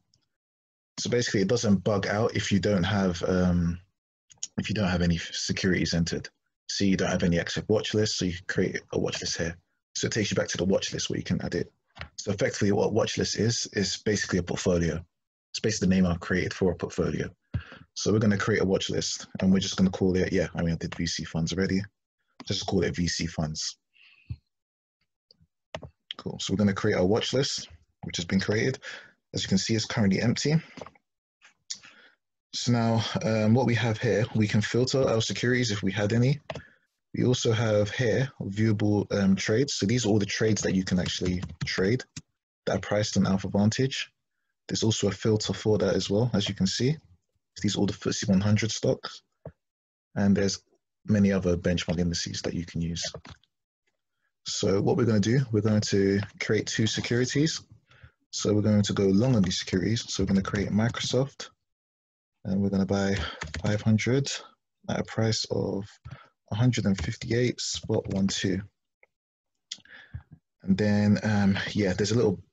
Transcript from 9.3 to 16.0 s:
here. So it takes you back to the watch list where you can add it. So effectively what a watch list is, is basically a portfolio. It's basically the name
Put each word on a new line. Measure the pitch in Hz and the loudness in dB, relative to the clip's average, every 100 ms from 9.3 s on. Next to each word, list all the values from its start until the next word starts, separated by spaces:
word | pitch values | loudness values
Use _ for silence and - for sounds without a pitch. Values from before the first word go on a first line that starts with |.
| - | -4
here. | 82 87 _ _ _ - | -6 -8 _ _ _ -6
So | - | -4
it | |
takes | 117 101 | -2 -2
you | - | -2
back | - | -2
to | - | -2
the | |
watch | 95 92 - | 0 0 -2
list | - - | -6 -4
where | - | -6
you | |
can | - - | -2 -4
add | - 85 | -2 -4
it. | - _ _ - - - | -6 _ _ -18 -18 -12
So | - | -6
effectively | 98 127 - 104 | -2 -2 0 0
what | 101 95 | 2 2
a | |
watch | 104 - - | 0 0 -2
list | 95 - | -4 0
is, | 113 120 - | 0 0 -4
is | 107 95 - | -4 -4 -4
basically | - 104 - 92 | -2 -2 -2 -2
a | |
portfolio. | 85 - 98 87 85 80 - _ _ _ _ | -2 -4 0 2 0 -2 -8 _ _ _ _
It's | - | -4
basically | 117 104 92 | -4 0 2
the | |
name | 95 | 4